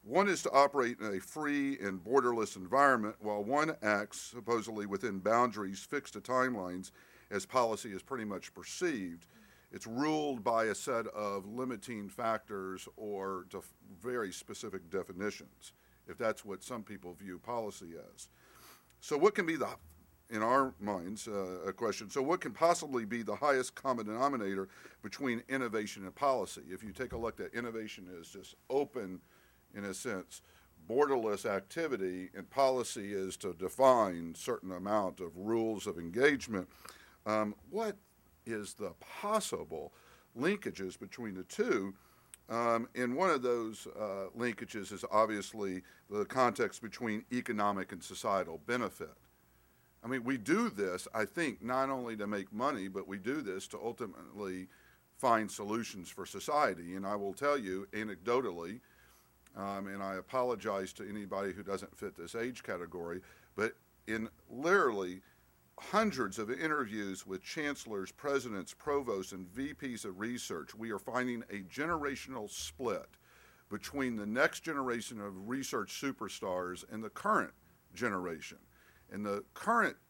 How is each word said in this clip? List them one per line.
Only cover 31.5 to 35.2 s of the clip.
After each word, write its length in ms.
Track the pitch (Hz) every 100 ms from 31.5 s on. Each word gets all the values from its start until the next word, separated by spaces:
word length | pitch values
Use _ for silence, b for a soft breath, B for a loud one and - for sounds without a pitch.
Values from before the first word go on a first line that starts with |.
| 98 - 165 160 117 95 90 92 98
and 120 | 90
policy 640 | 135 135 127 113 - 101
is 240 | 101 95 -
to 160 | 98
define 800 | 82 90 - 131 123 101 85 85
certain 380 | 78 - 113 92
amount 480 | 90 95 107 92 87